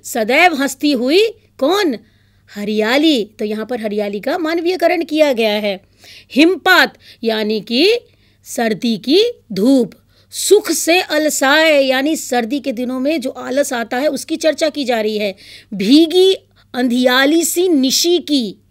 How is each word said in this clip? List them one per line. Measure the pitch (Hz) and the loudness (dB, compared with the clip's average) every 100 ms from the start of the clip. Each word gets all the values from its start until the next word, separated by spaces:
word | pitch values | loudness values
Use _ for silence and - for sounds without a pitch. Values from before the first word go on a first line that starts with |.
सदैव | - 247 214 277 359 | -8 -4 0 2 2
हंसती | 285 277 - 294 | 2 -4 -2 -2
हुई | 262 247 349 440 - _ - | 0 2 2 2 -2 _ -4
कौन? | 277 392 370 220 _ _ _ _ _ | -2 0 -2 -4 _ _ _ _ _
हरियाली। | 208 208 214 214 269 320 269 202 - | -10 -4 -2 0 2 2 2 -2 -6
तो | |
यहाँ | 214 214 214 | -6 -6 -6
पर | 247 | -6
हरियाली | 214 208 208 202 | -4 -4 -4 -6
का | 240 359 | -6 -4
मानवीयकरण | 311 339 339 370 330 349 | -2 -2 -2 0 0 0
किया | - 302 294 | 0 2 2
गया | 233 220 | 2 0
है। | 208 208 190 _ _ - - - | 0 -4 -6 _ _ -20 -20 -4
हिमपात | 240 330 370 381 349 262 - - - | 2 4 4 2 4 2 -2 -20 -8
यानी | 226 220 214 214 | -4 -2 -2 -4
कि | 214 233 370 480 - _ _ _ | -2 0 2 0 -4 _ _ _
सर्दी | - - 226 202 240 214 | -10 -4 -4 -2 -2 -2
की | 247 339 480 480 - | 0 2 2 -4 -10
धूप, | 190 233 277 226 - _ _ _ | -2 2 2 0 -6 _ _ _
सुख | - - 403 - | -8 2 2 2
से | 311 - 359 | -2 0 0
अलसाए | - 302 311 - 269 302 320 294 | 0 -2 -2 0 2 4 4 4
यानी | 269 262 277 320 | 2 0 -2 -4
सर्दी | - 247 226 285 | -4 -4 -2 -4
के | 277 | -6
दिनों | 226 247 254 | -6 -6 -4
में | 269 320 | -2 -2
जो | 262 | -4
आलस | - 254 262 285 | -8 -4 -2 -2
आता | 240 233 247 | -4 -4 -4
है | 294 | -2
उसकी | 269 - 320 | -4 -6 -2
चर्चा | 320 285 311 | -2 0 -2
की | 294 | -2
जा | 247 233 | -2 -2
रही | 214 214 | -2 -4
है। | 208 190 - - - | -4 -8 -16 -20 -12
भीगी | 190 202 294 330 359 381 381 _ _ _ | -4 4 4 4 4 2 0 _ _ _
अंधियाली | 254 254 240 247 254 277 330 | -4 -2 2 2 4 2 2
सी | 339 339 370 | 0 0 0
निशी | 294 262 - 339 349 | 2 2 0 0 0
की | - 285 214 - _ | 0 -2 -2 -8 _